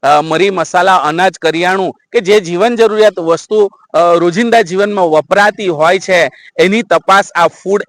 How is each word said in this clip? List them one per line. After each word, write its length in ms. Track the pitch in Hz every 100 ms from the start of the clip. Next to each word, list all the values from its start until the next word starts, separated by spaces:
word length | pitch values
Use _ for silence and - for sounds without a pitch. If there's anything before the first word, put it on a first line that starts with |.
અ, 180 | 135 147
મરી 280 | 156 160 196
મસાલા, 460 | 185 160 175 185 185
અનાજ, 380 | 143 165 185 175
કરિયાણું 520 | 160 156 180 190 190 - _
કે 80 | 233
જે 200 | 185 208
જીવન 360 | 170 175 220 233
જરૂરિયાત 440 | 226 214 214 190
વસ્તુ, 520 | 165 165 - 214 202 _ _
અ, 200 | 156 170
રોજિંદા 480 | 170 175 170 233 233
જીવનમાં 440 | 190 185 202 202 180
વપરાતી 640 | 156 151 190 208 208 202
હોય 320 | 151 160 190
છે, 300 | - 180 143 - - -
એની 220 | 175 214
તપાસ 500 | - - - 190 196 170
આ 120 | 170
ફૂડ 360 | - 185 202